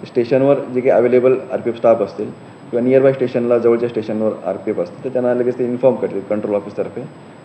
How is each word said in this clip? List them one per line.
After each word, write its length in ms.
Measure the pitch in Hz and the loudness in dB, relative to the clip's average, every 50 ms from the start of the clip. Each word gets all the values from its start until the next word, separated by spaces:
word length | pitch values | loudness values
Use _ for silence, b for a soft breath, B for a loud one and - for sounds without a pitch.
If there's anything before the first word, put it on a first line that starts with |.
| - | -16
स्टेशनवर 480 | - - 127 117 - 139 131 135 139 143 | -4 -2 -2 0 2 2 2 4 4 2
जे 260 | 127 - 127 123 123 | 2 0 -4 -4 0
काही 100 | 117 135 | 2 2
अव्हेलेबल 440 | 90 110 120 120 127 123 120 131 127 - - - | 4 4 4 4 4 4 4 4 2 2 -2 -4
आरपीएफ 240 | 104 101 - 117 110 | -8 -4 -4 -4 -4
स्टाफ 260 | - - 117 113 110 | 2 4 4 4 4
असतील 280 | 104 98 - - 107 120 - B B B B B - - | 0 -2 -4 -8 -8 -8 -10 B B B B B -10 -6
किंवा 140 | 123 117 120 | -4 0 2
नियरबाय 280 | 127 131 135 135 135 | 4 4 6 6 4
स्टेशनला, 460 | 131 131 127 123 - 123 120 120 120 113 | 4 2 0 -2 0 -2 0 2 2 4
जवळच्या 300 | 110 117 117 117 120 117 | 4 4 2 2 0 -2
स्टेशनवर 440 | - 110 107 110 107 110 110 107 - - - | -4 -4 -4 -4 -4 -2 -2 -2 -4 -4 -4
आरपीएफ 340 | 92 95 101 - 107 104 - | -6 -6 -4 -4 -4 -4 -4
असतील, 240 | 87 - - - - | -4 -6 -8 -10 -8
तर 40 | 131 | -6
त्यांना 260 | 123 127 123 123 123 | -4 -2 0 0 0
लगेच 240 | 123 120 123 120 131 | 0 0 -2 -2 -2
ते 60 | 123 | -4
इन्फॉर्म 320 | 120 123 117 139 131 117 | -4 -2 0 2 2 2
करतील 240 | 107 98 95 104 98 | 0 -2 -4 -4 -6
कंट्रोल 340 | 95 - 107 107 107 104 104 | -6 -4 -4 -4 -2 -2 -2
ऑफिसतर्फे 760 | 101 98 104 101 107 90 - - 117 131 - - - - - - - | -4 -4 -6 -6 -8 -8 -6 -8 -12 -12 -12 -16 -20 -20 -20 -20 -18